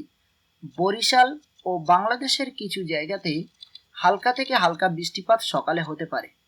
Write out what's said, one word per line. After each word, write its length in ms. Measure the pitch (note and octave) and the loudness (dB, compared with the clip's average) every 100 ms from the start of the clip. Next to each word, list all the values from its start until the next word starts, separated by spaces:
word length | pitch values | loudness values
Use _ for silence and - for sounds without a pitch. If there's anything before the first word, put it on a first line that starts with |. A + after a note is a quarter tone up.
| - _ _ _ _ _ - - | -10 _ _ _ _ _ -16 -2
বরিশাল 520 | F#3 A3 - B3+ B3+ D4+ _ _ F#3 | 0 0 2 6 6 2 _ _ -6
ও 40 | F3+ D#3+ | -4 4
বাংলাদেশের 560 | F3+ G#3+ B3 C4+ - C4 - | 4 4 -2 -2 -4 -4 -8
কিছু 220 | G3+ F#3+ | -8 -8
জায়গাতে 480 | E3+ D#3 D#3 G3 E3+ D3+ - _ - - _ - | -4 -4 -4 -6 -4 -4 -6 _ -20 -20 _ 0
হালকা 340 | F3+ F#3+ B3 | 2 4 0
থেকে 220 | B3 C4 | -2 0
হালকা 320 | B3+ F3 E3 F#3 | 2 2 2 0
বৃষ্টিপাত 520 | E3 E3+ - F#3 A3+ | 0 -6 -8 0 0
সকালে 400 | - F3 - E3 | 2 -4 -2 -2
হতে 240 | D#3 D3+ D#3+ | -4 -8 -6
পারে 220 | C3 - _ | -8 -10 _